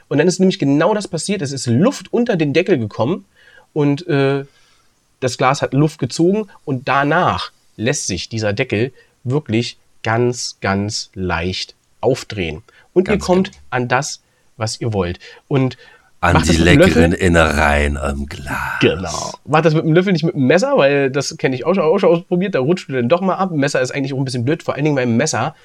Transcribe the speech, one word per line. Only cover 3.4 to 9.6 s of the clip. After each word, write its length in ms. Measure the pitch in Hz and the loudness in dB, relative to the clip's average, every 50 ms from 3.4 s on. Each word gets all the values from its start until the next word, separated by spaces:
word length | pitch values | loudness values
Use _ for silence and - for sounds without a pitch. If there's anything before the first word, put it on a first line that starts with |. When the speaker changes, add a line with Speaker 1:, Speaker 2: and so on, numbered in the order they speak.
| _ _ _ - _ _ - | _ _ _ -20 _ _ -2
Speaker 1:
und, 320 | 156 147 147 143 139 - | 0 0 0 0 -2 -2
äh, 380 | - 147 139 139 135 139 139 139 - _ _ _ _ _ _ _ _ _ _ _ _ _ _ | -2 0 0 0 0 0 -2 -6 -10 _ _ _ _ _ _ _ _ _ _ _ _ _ _
das 200 | 131 123 - - | -4 -4 -2 0
Glas 240 | 135 131 143 - 139 | 0 0 2 0 -2
hat 100 | - - | 0 2
Luft 240 | 139 151 156 - | 2 2 2 0
gezogen 500 | - 135 113 - - 165 180 196 220 214 - - - _ | -4 -6 -4 0 2 2 2 2 0 -2 -6 -12 -14 _
und 240 | 151 135 123 135 | -6 -6 -4 -2
danach 640 | 135 131 139 143 143 160 180 170 120 90 92 - - - _ _ _ _ | -2 0 0 0 0 0 0 0 0 -2 -2 -6 -10 -14 _ _ _ _
lässt 300 | - 107 127 147 - - | -4 -4 -2 -2 -4 -4
sich 240 | - 95 82 - - | -6 -6 -6 -8 -8
dieser 240 | 117 110 110 104 101 | -6 -4 -2 -2 -2
Deckel 400 | 131 131 - 104 101 123 131 - - _ _ _ _ - | -2 -2 -2 -2 -2 -2 -2 -6 -10 _ _ _ _ -6
wirklich 560 | 123 131 151 - - 107 117 | -4 -4 -4 -2 -2 -2 -2